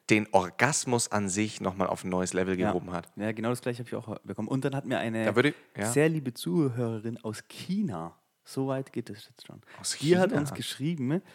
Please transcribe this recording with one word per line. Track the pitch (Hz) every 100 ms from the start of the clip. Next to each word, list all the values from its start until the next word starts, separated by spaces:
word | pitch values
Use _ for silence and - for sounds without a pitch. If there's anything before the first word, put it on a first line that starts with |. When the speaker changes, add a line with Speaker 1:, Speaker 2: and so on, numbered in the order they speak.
| -
Speaker 1:
den | 107 107
Orgasmus | 98 90 - 123 156 - 120 -
an | 104 101
sich | 92 107 -
nochmal | 98 92 92
auf | 92
ein | 95
neues | 90 92
Level | 92 92 92
Speaker 2:
Ja. | 104
Speaker 1:
gehoben | 92 -
hat. | 87 - -
Speaker 2:
Ja, | 107
genau | 110 113
das | 123
gleiche | 127 117
habe | 120
ich |
auch | 107 110 104
bekommen. | - 98 107
Und | 135
dann | 139
hat | 135 127
mir | 113
eine | 117 113 110
Speaker 1:
Da | 110
würde | 139
ich, | - - -
ja. | 104
Speaker 2:
sehr | 131 160
liebe | 160 131
Zuhörerin | 120 165 175 139 120 117 113 113 117
aus | 110 107 -
China, | - - 196 190 87 85 - _ _ -
so | - 135
weit | 135 135
geht | 127 113
es | 107 -
jetzt | - -
schon, | - - -
Speaker 1:
Aus | - -
Speaker 2:
die | 143 175
hat | 185
Speaker 1:
China? | 233
Speaker 2:
uns | 147
geschrieben, | - 120 - 143 170 127 170 -